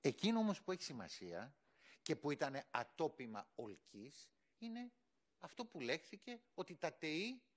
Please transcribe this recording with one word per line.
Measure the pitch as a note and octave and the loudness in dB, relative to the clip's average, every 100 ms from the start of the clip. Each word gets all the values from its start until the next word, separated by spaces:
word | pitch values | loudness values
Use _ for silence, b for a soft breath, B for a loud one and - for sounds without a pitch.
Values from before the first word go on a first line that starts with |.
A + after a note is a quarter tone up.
Εκείνο | D3 - G3+ A3+ | 4 4 4 6
όμως | A3 G3 | 4 2
που | - | 0
έχει | F#3 | -2
σημασία | - C3 F2 - F2+ E2+ A#2 - B B B B | -2 -6 -6 -6 -4 -4 -6 -10 B B B B
και | - D3+ | -2 0
που | D3 | 2
ήτανε | D3 C#3+ C3+ - | 2 2 0 -2
ατόπιμα | B2 A#2 - D#3+ - B2 G#2+ - | -2 -2 2 0 2 -6 -6 -8
ολκής, | - A#2 F#2 - G#2 A#2 - - _ _ _ | -8 -8 -8 -14 -14 -12 -14 -20 _ _ _
είναι | A3+ A3+ B3 _ _ _ _ _ | -8 -8 -10 _ _ _ _ _
αυτό | - - A#3 | -14 -8 -8
που | E3+ | -2
λέχθηκε, | A#2+ D#3 - G3 - A#3+ _ | 2 2 0 -12 -10 -12 _
ότι | - F#3 E3+ | -6 -6 0
τα | E3+ - | -2 0
τεΐ | D#3 D#3 G#3+ B3+ _ | 2 2 2 -2 _